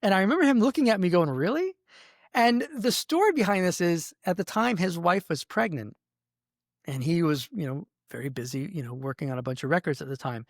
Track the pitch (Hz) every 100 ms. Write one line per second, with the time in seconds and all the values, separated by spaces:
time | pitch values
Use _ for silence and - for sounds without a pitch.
0 | 220 190 190 311 302 262 220 262 262 214
1 | 180 175 160 131 156 285 370 370 _ -
2 | - _ _ - 233 240 285 302 226 -
3 | - 320 427 320 196 202 185 170 175 170
4 | - - - 180 185 - 233 214 185 170
5 | 170 185 - 156 - - 226 151 104 -
6 | _ _ _ _ _ _ _ _ - 135
7 | 131 170 165 147 123 214 147 135 170 _
8 | _ 120 135 127 123 135 139 170 120 123
9 | 135 131 143 127 123 131 135 170 175 139
10 | 139 135 139 117